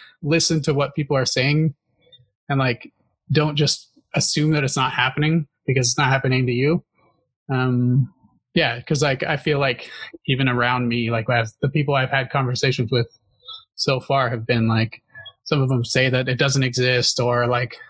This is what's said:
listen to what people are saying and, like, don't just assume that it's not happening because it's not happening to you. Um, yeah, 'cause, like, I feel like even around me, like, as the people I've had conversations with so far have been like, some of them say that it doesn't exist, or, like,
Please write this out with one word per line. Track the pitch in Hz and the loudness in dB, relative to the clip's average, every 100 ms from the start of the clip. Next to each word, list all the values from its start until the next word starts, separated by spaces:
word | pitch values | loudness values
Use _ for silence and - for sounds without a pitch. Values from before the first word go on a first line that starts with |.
| - - | -20 -8
listen | 143 160 - 160 | 0 2 2 0
to | 147 | 0
what | 143 135 - | 0 0 -2
people | 143 139 | -2 0
are | 127 | 0
saying | - 135 151 160 - _ _ _ _ _ _ - | 0 2 2 0 -2 _ _ _ _ _ _ -4
and, | 139 | 0
like, | 127 120 - _ _ _ - | 0 -2 -8 _ _ _ -2
don't | 151 151 151 | 0 0 0
just | 143 - - _ _ - | 0 -2 -10 _ _ -4
assume | - 151 151 | -2 0 2
that | 151 | 2
it's | 135 139 | 0 0
not | 131 | 0
happening | 131 127 147 151 165 151 _ - | 2 0 0 0 0 -2 _ -2
because | 131 123 | 0 0
it's | - | 0
not | 135 | 2
happening | 135 131 131 127 | 2 2 0 0
to | |
you. | 123 139 180 - _ _ _ _ _ - | 0 0 0 -4 _ _ _ _ _ -4
Um, | 127 127 123 123 127 123 _ _ _ _ | -2 0 2 2 2 0 _ _ _ _
yeah, | 170 139 123 | 0 0 -2
'cause, | - 147 | -4 0
like, | 147 131 | 0 0
I | - 147 | -2 -2
feel | 156 143 | 0 0
like | 139 120 - - - - - | 0 -2 -10 -18 -18 -10 -4
even | 131 135 | 0 0
around | 123 120 127 120 | 2 0 0 0
me, | 120 117 | -2 -2
like, | 117 113 | -2 0
as | 120 113 - | 0 -2 -2
the | 135 | -2
people | 156 143 139 | 0 0 0
I've | 131 | 0
had | 135 131 | -2 -2
conversations | 143 123 127 135 131 110 | -2 -2 0 0 0 0
with | 123 113 _ _ _ - - _ - | 0 -2 _ _ _ -20 -20 _ -6
so | - 131 | -2 -2
far | - 139 120 | 0 0 0
have | 120 113 | -2 -2
been | 120 113 | 2 2
like, | 110 113 - _ - - _ | 2 0 -6 _ -20 -20 _
some | - 151 | -2 0
of | 131 | 2
them | 127 | 0
say | 117 131 131 | 0 2 2
that | 127 127 | 0 0
it | 120 | 0
doesn't | 139 135 | 0 0
exist, | 127 123 127 123 120 - | 0 0 0 2 0 0
or, | 123 120 120 | 0 0 0
like, | 120 123 - | 0 -4 -12